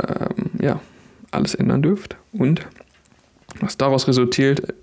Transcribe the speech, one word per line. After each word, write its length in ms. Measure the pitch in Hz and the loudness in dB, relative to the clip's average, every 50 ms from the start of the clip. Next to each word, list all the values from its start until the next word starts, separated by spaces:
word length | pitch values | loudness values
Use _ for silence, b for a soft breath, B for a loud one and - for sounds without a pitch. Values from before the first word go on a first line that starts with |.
| - - - - | 0 -2 -4 -4
ähm, 320 | - - - - - - - - | -4 -4 -4 -4 -6 -6 -4 -2
ja, 200 | - 143 - - B B B B B B B B B - | -2 -2 -2 -2 B B B B B B B B B -6
alles 220 | - - - - - | -2 -2 -2 -2 -2
ändern 280 | - - - 120 135 | 0 0 2 2 2
dürft. 360 | 143 156 202 196 - - - - _ _ - | 2 2 2 0 -4 -10 -18 -18 _ _ -4
Und 280 | 208 131 135 165 - - - - - - _ _ _ _ _ _ _ _ _ _ _ _ - - - | 0 2 2 2 0 -2 -8 -18 -20 -20 _ _ _ _ _ _ _ _ _ _ _ _ -14 -10 -6
was 180 | - - - | -6 -4 -2
daraus 300 | - 131 139 135 131 - | 0 2 2 2 2 2
resultiert, 680 | - 131 127 123 120 - - 135 135 139 - - - - - | 2 4 4 4 2 2 2 2 2 2 0 -2 -6 -8 -6